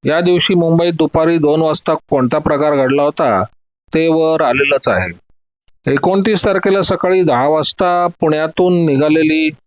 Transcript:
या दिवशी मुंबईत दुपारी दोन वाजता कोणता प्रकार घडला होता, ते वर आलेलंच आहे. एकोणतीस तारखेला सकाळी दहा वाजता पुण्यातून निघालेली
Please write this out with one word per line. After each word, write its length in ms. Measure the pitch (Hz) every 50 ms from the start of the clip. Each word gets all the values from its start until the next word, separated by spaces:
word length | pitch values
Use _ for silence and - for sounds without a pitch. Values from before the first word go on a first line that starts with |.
| -
या 160 | 139 151 170
दिवशी 320 | 180 180 180 170 - - 196
मुंबईत 400 | 175 170 165 165 165 170 175 170
दुपारी 440 | 156 160 147 - 160 160 170 170
दोन 240 | 165 147 147 151 156
वाजता 320 | 160 156 147 - - - 160 151 _ _
कोणता 280 | 143 135 127 120 160
प्रकार 380 | 151 151 - 151 139 151 151 147
घडला 280 | 139 131 127 139 143 143
होता, 400 | 147 151 - 165 131 107 92 92 - - _ _ _ _ _ _ _ -
ते 140 | 160 160
वर 340 | 165 160 160 160 160 160 156
आलेलंच 460 | 160 127 123 135 143 139 139 131 -
आहे. 240 | - 101 92 92 87 85 - _ _ _ _ _ _ _ _ _ _ _ _ _
एकोणतीस 600 | - 139 139 - 180 190 202 190 220 214 185 -
तारखेला 360 | 214 190 185 - 202 190 196
सकाळी 400 | 175 - 196 170 - 180 185 185 180
दहा 240 | 156 127 120 135
वाजता 600 | 147 156 156 147 - - - 190 180 175 175 175 175 175 _
पुण्यातून 680 | - 160 156 151 156 160 - - 180 180 180 175 170
निघालेली 640 | 156 139 135 147 151 151 160 156 156 156 160 160 156 151 _ _